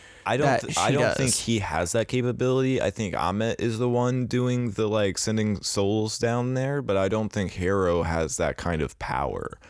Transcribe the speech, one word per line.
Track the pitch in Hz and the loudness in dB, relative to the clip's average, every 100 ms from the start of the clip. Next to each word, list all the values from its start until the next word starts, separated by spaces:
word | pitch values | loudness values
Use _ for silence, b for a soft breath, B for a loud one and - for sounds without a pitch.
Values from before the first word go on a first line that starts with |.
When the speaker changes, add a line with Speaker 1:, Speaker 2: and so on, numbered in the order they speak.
| B B | B B
Speaker 1:
I | 101 123 | -2 2
don't | 139 | 2
Speaker 2:
that | 127 | 2
Speaker 1:
th-, | - | 0
Speaker 2:
she | - | 2
Speaker 1:
I | 101 | 2
don't | 139 | 4
Speaker 2:
does. | 120 - | 2 2
Speaker 1:
think | 131 | 0
he | - - 113 | 0 0 0
has | 90 80 87 | 0 -2 0
that | 117 107 | 0 0
capability. | 127 123 117 127 131 131 131 | 0 -2 0 0 2 2 2
I | 101 | 0
think | - 104 | -2 -4
Amit | - 82 98 113 - | -2 0 0 0 0
is | 117 110 | -2 0
the | 123 | 0
one | 120 123 127 123 | 2 0 0 0
doing | 127 123 123 120 | 0 0 0 -2
the, | 101 107 | -2 0
like, | 107 98 90 | 2 2 0
sending | - 110 107 98 | -2 0 0 0
souls | - - 98 110 107 - | -2 0 2 0 -2 -2
down | 117 120 123 | 0 0 0
there, | 127 135 143 | -2 -2 -2
but | 117 98 | 0 0
I | 95 | 2
don't | 107 107 | 0 -2
think | 104 92 | -2 -4
Harrow | - 90 98 90 85 | -2 0 2 4 2
has | 85 82 80 - | 2 0 0 0
that | 78 69 | -2 -2
kind | 87 80 | -2 -2
of | 71 - | -2 -4
power. | - 64 69 50 - - | -6 -2 -2 -4 -10 -14